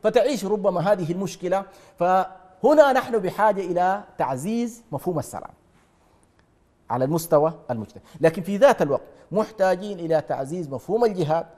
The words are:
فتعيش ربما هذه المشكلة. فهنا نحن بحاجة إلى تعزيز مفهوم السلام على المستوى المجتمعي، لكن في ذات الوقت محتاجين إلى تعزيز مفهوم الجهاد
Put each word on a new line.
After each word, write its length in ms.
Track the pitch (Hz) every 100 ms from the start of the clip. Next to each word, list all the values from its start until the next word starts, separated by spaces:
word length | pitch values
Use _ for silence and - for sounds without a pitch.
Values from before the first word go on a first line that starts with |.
فتعيش 420 | 214 226 240 247 190
ربما 460 | 214 196 180 175
هذه 200 | 208 160
المشكلة. 540 | 180 196 - 175 190 190 - - -
فهنا 920 | 175 190 180 - - - 233 302 285
نحن 240 | 262 247 226
بحاجة 440 | 185 - 214 202
إلى 420 | 180 175 180 202 202 -
تعزيز 640 | 135 131 160 233 240 226 -
مفهوم 280 | 139 - 160
السلام 320 | - - - - _ _ _ _ _ _ _ _ _ _ _ _ -
على 160 | 120 135
المستوى 480 | 165 165 151 156 160 -
المجتمعي، 340 | 120 104 - _ -
لكن 200 | 160 202
في 160 | 185 202
ذات 240 | 269 226
الوقت 200 | 156 135 - - -
محتاجين 680 | 185 208 - 190 185 208 190
إلى 220 | 170 160
تعزيز 480 | - 131 135 180 151
مفهوم 360 | 131 - 220 240
الجهاد 400 | 185 151 160 160